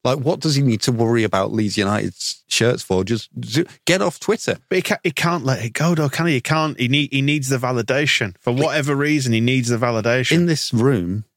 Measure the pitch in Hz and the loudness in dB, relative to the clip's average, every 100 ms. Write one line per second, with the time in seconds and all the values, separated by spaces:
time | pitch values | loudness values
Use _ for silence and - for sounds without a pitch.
0 | 131 139 131 175 156 139 139 110 - 117 | 0 0 0 -2 0 2 2 2 0 2
1 | 117 117 107 95 101 107 107 101 98 104 | 2 2 2 0 0 0 -2 0 0 0
2 | 98 - - - _ - 113 123 - 92 | -4 -6 -10 -10 _ 0 2 0 0 -2
3 | 95 117 - - 117 123 - - - 185 | 0 -4 -4 -12 -4 -2 -4 -6 -2 0
4 | 196 - - 220 - - _ 185 - 208 | 0 -4 -4 -2 -2 -6 _ -2 -2 -2
5 | 170 - 165 170 135 127 113 - 165 165 | -2 -2 -2 0 0 -2 -4 -2 0 2
6 | 147 - 170 135 - 156 156 131 123 143 | 0 0 0 0 0 0 0 -2 0 0
7 | 143 139 139 151 131 135 127 127 107 135 | 0 0 0 0 0 -2 0 -2 0 0
8 | 147 - 104 90 - 123 151 151 143 139 | 2 0 -2 -4 -2 0 0 0 -2 0
9 | 147 151 127 113 120 131 120 117 120 113 | 2 0 2 2 2 0 0 0 0 0
10 | 110 127 120 165 175 151 - 117 127 120 | 0 0 2 2 2 0 -2 2 2 2
11 | 87 104 - | 0 -4 -8